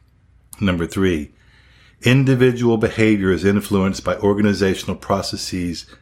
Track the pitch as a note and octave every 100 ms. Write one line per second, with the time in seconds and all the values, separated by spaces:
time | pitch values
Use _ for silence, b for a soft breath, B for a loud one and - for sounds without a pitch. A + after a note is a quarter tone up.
0 | _ _ _ _ - - G2 F2 E2 G2+
1 | F#2+ D#2+ D2 b b b b b b b
2 | A#2+ C3 C3 B2+ B2+ A#2+ A#2+ A2+ A2 -
3 | A2 G#2 F#2+ E2+ G2 G2+ - G2+ F#2+ F#2
4 | - F2+ G2+ G#2 G#2 F#2+ F#2+ F#2 - F2+
5 | - G2 - - - F2+ F2 D#2+ - B